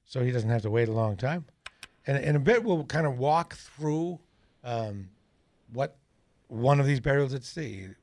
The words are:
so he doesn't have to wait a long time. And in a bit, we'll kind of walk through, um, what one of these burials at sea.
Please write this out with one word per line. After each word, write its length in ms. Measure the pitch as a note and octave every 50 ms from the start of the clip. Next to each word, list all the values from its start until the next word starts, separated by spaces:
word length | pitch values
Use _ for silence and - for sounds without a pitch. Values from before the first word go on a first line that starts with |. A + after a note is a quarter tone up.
| _
so 160 | - - C3 B2
he 60 | B2+
doesn't 180 | B2 A#2+ A2 A2
have 140 | A#2 A2+
to 80 | G2+ G#2
wait 180 | G#2+ A#2 A#2 A2+
a 40 |
long 260 | A2 A2+ A2+ G#2+ G2+ F#2
time. 260 | B2+ C3+ E3 F3+ D3+ - _ _ - - _ - - - _ _ -
And 100 | - C#3 C#3 -
in 100 | D3+ D3
a 60 | D3
bit, 240 | C3+ G3 A#3+ A#3 A#3
we'll 200 | A3+ F3+ D#3 C#3+
kind 220 | - - D#3+ D#3+
of 120 | C#3+ B2+ B2
walk 380 | C3 D3 D#3 E3+ E3+ - -
through, 640 | - - - - C#3+ D#3 D3+ D3+ D#3+ E3+ F3 F3 D#3 _ _ _ _ _ _ _ _ -
um, 460 | B2 A#2+ A#2 A2 G#2+ G2+ G2+ F#2+ F#2 _ _ _ _ _ _ _ _ _ _ _ -
what 280 | A2+ B2+ C#3 - - _ _ _ _ _ _ _ _ _ _ -
one 320 | B2 A2 A#2+ C3+ C#3+ C#3
of 60 | C#3
these 120 | C#3 C#3+ B2+
burials 360 | B2 D3 C#3 C#3+ C#3+ C3 C3+
at 100 | C3 -
sea. 440 | - - E3+ D#3 A2+ G2+ F#2+ F#2+ F#2+ - _